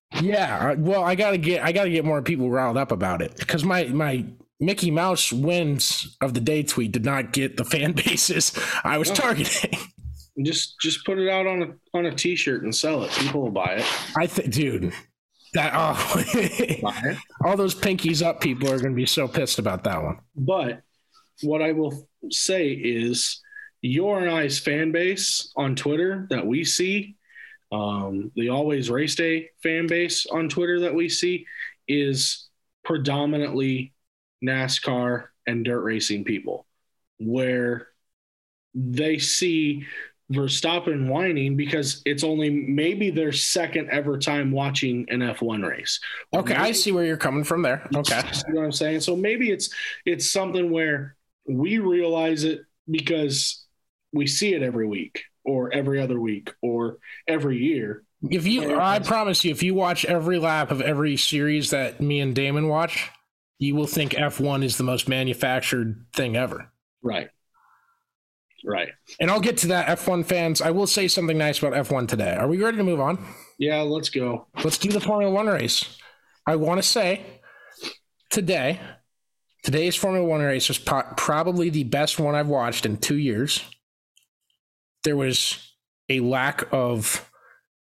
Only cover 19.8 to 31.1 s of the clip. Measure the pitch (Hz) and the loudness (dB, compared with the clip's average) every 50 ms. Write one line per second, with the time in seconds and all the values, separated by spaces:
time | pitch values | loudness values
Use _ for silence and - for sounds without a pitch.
19.8 | - 107 95 82 78 76 85 - - _ _ 147 131 143 190 185 143 120 117 - | -2 -2 -2 -2 -2 -4 -6 -8 -10 _ _ -2 0 0 2 2 0 -2 -4 -8
20.8 | - _ _ _ _ _ _ - _ _ _ - - 147 151 156 156 160 160 156 | -12 _ _ _ _ _ _ -20 _ _ _ -6 -2 0 0 2 2 2 2 0
21.8 | 156 143 139 139 - _ _ _ - 294 - - - - 190 185 165 143 135 139 | 0 -2 -2 -6 -12 _ _ _ -10 -6 -4 -2 0 0 2 2 2 0 0 -2
22.8 | 127 120 120 113 113 120 123 120 - - - - - - - - - - _ _ | -2 -2 0 0 0 0 0 0 -2 -2 -4 -6 -12 -18 -20 -20 -20 -20 _ _
23.8 | - 127 131 156 185 202 208 190 180 175 165 160 151 139 135 - - 160 147 151 | -2 0 0 2 2 2 0 0 0 0 0 0 0 0 -2 -2 -2 0 0 0
24.8 | 160 160 156 170 175 185 202 190 - - - - - - - - 143 135 131 131 | 0 0 0 2 0 0 0 0 -2 -2 -2 -2 -4 -4 -4 -2 -2 0 -2 -2
25.8 | - 143 147 160 180 185 190 196 190 190 135 120 90 104 123 156 165 147 - - | -2 0 0 0 0 0 -2 -4 -4 -4 -4 -2 0 0 0 0 0 0 0 0
26.8 | 180 185 196 208 202 202 - - _ _ - - - - - - _ _ 107 107 | 0 0 0 -2 -4 -6 -12 -20 _ _ -20 -20 -20 -20 -20 -20 _ _ -6 -4
27.8 | 104 104 104 101 98 98 98 98 101 113 - 120 117 120 127 139 147 151 147 135 | -4 -2 -4 -4 -4 -4 -4 -4 -6 -6 -4 -2 -2 0 0 0 0 0 0 0
28.8 | 123 113 120 131 151 151 - - 170 165 165 160 165 - - _ - 165 160 165 | -2 -2 0 0 0 0 0 0 0 0 0 -2 -4 -8 -16 _ -2 -2 0 0
29.8 | 170 165 170 170 175 165 165 - - - - 165 165 156 - 180 175 175 175 175 | 0 0 2 0 0 0 0 -2 -2 -2 -2 -2 -2 0 0 0 0 2 2 2
30.8 | 175 170 143 170 170 165 | 2 2 2 0 0 0